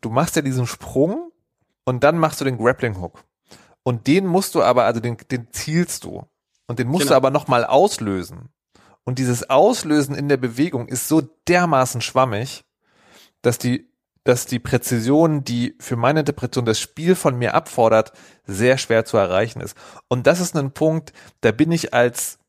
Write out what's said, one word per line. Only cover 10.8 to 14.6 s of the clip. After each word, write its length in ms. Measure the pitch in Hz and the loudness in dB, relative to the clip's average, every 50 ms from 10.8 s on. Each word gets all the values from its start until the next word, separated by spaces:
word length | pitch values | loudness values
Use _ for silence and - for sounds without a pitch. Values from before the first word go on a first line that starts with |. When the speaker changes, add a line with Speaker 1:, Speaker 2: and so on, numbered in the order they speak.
| 123 - | -6 -6
Speaker 1:
ist 200 | 135 123 - - | -8 -8 -2 2
so 140 | 156 160 143 127 _ _ _ - | 2 2 2 0 _ _ _ 0
dermaßen 540 | 175 175 180 170 151 131 127 123 - 123 | 2 2 2 2 2 2 2 2 -2 -6
schwammig, 600 | - - - 131 131 127 107 101 120 135 - - _ _ _ _ _ _ _ _ _ _ _ - - _ _ _ - | -8 -2 0 0 2 2 0 -4 -6 -6 -10 -16 _ _ _ _ _ _ _ _ _ _ _ -20 -20 _ _ _ -2
dass 160 | 120 120 - | -2 -2 0
die, 280 | - 127 123 139 - _ _ _ _ _ _ _ _ | -2 -2 -2 -2 -6 _ _ _ _ _ _ _ _
dass 240 | - 127 120 - - | 0 0 0 0 -6
die 100 | - | -6
Präzision, 840 | 120 | -6